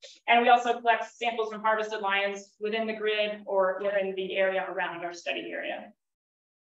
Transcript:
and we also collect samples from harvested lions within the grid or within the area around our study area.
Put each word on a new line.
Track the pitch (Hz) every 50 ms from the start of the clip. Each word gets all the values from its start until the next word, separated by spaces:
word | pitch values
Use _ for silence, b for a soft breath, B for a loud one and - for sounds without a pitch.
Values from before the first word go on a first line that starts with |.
| B B B B -
and | 226 233 240
we | 240 247
also | 240 240 240 240 233 233
collect | 233 233 226 214 - - -
samples | - 240 233 226 220 214 214
from | 214 202
harvested | 214 220 214 214 214 214 220 208
lions | 196 196 196 196 202 202 196 202 - _ _ -
within | 208 214 220 226 220
the | 214 214
grid | 214 214 214 214 214 208 208 208 208 208
or | 208 196 190 190 190 190 202
within | 202 202 202 196 190 190 190
the | 190 190 190 -
area | 190 190 190 190 185 185 185
around | 180 185 180 165 170 170 175
our | 175 175
study | - - - - 175 170 -
area. | - - - - - - - - _ _ _ _ _ _ _ _ _ _ _ _ _ _ _